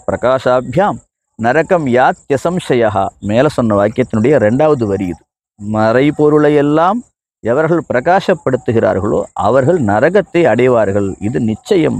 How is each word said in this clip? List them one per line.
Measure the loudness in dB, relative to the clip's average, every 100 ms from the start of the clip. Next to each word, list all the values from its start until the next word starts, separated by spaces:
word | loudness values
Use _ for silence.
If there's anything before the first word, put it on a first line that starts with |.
| -6
பிரகாசாபியாம் | -4 -2 0 0 -2 -2 -2 -2 -4 _ _ _ -6
நரகம் | -2 0 0 0 2
யாத்யசம்சயா" | 2 2 0 -4 -4 -2 -4 -2 0 2 0 -4 _
மேல | -2 0 0
சொன்ன | 0 0 2
வாக்கியத்தினுடைய | 0 -2 -2 0 2 2
ரெண்டாவது | 2 2 0 0
வரி | -2 -4 -4
இது. | -8 _ _ _ _
மறைபொருளை | -6 -2 2 2 0 2 2 4 2 2
எல்லாம் | 2 2 0 -2 -8 _ _ _ -4
எவர்கள் | -2 0 -2 -2
பிரகாசப்படுத்துகிறார்களோ | -4 0 0 0 -2 -2 -2 0 2 2 0 -2 -4 -4 -4 0
அவர்கள் | 2 2 0 0
நரகத்தை | 2 2 0 0 0 0
அடைவார்கள். | 2 2 2 0 -2 -4 -4
இது | -6 -4
நிச்சயம், | -4 -6 -2 0 0 -2